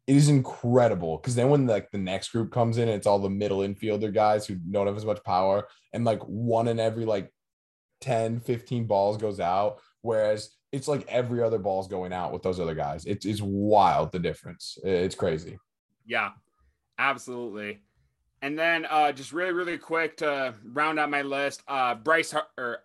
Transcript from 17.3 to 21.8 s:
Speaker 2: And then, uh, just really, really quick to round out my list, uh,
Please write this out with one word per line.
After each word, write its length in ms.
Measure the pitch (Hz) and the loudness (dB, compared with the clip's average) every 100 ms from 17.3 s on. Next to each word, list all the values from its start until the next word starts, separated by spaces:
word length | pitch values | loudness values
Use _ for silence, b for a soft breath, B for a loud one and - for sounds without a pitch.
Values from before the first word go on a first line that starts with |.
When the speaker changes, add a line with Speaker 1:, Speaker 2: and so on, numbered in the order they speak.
| 120 120 104 104 104 _ _ _ _ _ - | -10 -8 -8 -10 -10 _ _ _ _ _ -10
Speaker 2:
And 160 | 139 151 | -8 -2
then, 300 | 165 165 160 | 0 0 0
uh, 220 | 151 147 | 2 2
just 220 | 135 131 | 0 -8
really, 200 | 151 185 | -4 -2
really 260 | 175 175 156 | -2 -2 -6
quick 400 | - 165 156 - | -4 -2 -2 -2
to 360 | 151 139 131 110 | -2 0 -4 -6
round 360 | 107 135 156 156 | -10 -2 0 0
out 100 | 147 | 0
my 120 | 143 | 0
list, 400 | 139 139 139 - - | -2 -2 -4 -4 -6
uh, 300 | 135 | -2